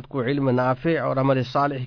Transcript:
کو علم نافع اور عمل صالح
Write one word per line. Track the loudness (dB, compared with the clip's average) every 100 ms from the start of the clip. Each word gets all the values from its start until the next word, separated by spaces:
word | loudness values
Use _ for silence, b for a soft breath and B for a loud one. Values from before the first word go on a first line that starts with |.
| -4
کو | -4
علم | -2 0 2
نافع | 2 2 0 0 0
اور | 0 0
عمل | 2 2
صالح | 0 0 0 -2